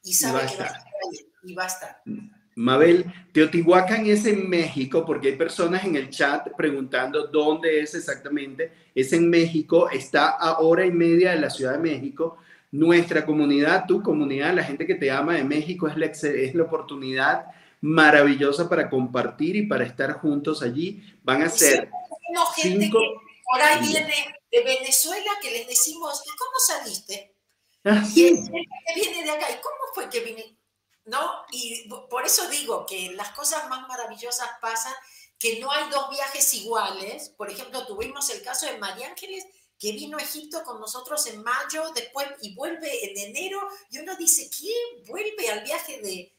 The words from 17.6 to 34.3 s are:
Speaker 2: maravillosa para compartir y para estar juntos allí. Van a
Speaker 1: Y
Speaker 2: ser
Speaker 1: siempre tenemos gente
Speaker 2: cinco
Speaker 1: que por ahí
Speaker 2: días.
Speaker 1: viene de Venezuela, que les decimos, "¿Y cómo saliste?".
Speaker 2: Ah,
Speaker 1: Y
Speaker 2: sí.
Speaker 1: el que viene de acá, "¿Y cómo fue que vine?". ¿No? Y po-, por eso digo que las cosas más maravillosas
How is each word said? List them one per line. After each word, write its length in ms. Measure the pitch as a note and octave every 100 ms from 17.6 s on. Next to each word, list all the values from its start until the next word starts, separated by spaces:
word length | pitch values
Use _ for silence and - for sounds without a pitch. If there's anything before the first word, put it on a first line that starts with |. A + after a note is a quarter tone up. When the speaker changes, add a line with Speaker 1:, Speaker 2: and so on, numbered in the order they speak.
| _ _
Speaker 2:
maravillosa 880 | D3+ D#3+ D3+ D3 C#3+ C3+ C#3+ C#3+ E3+
para 180 | E3 C#3
compartir 680 | C3 B2 B2 A2+ - D#3+ G#3
y 100 | G#3
para 180 | C3+ B2
estar 280 | - C3+ -
juntos 420 | D#3 C#3+ D3 D3
allí. 400 | B2 C3 F#3 G#3 - _
Van 180 | A#2+ C3+
a 60 | E3
Speaker 1:
Y 20 |
Speaker 2:
ser 80 | - D3
Speaker 1:
siempre 180 | C3 - - - - F4
tenemos 280 | F4 - D#4+
gente 300 | D4+ G3 G#3
Speaker 2:
cinco 140 | A3
Speaker 1:
que 420 | - - - _ -
por 100 | B3
ahí 180 | G3+ D4+
Speaker 2:
días. 120 | D4+ D4+ D4+
Speaker 1:
viene 280 | D4 C#4+ - _
de 120 | A#3+
Venezuela, 680 | B3+ C4 B3+ B3+ D#4 G4+ G#4 G4+
que 80 | A#3
les 160 | A#3 A#3+
decimos, 540 | - D#4 E4 D#4+ -
"¿Y 60 | - -
cómo 220 | B4+ C5 - D4+
saliste?". 520 | A3+ F#3+ - G3 - _ _ _ _ _
Speaker 2:
Ah, 180 | G3 G#3+ G#3
Speaker 1:
Y 60 |
Speaker 2:
sí. 140 | E4 F4
Speaker 1:
el 80 | - -
que 480 | E4+ - - E4 E4
viene 220 | G#4+ F4
de 80 | D4+
acá, 160 | D4+ D4+
"¿Y 60 | -
cómo 140 | - G3+ B3+ -
fue 120 | -
que 120 | A#3+
vine?". 360 | A#3 A3+ A3 _ _ _ _ _ A3
¿No? 140 | B3+ E4 - -
Y 380 | B3 A#3 A#3 G#3
po-, 180 | - -
por 180 | B3 -
eso 220 | - F4
digo 360 | D4 - G3 -
que 260 | F#4+ F3+
las 200 | F#3+ G#3
cosas 360 | - D4+ D#4 C#4
más 160 | C4 C4
maravillosas 580 | B3 A3 G#3+ A#3+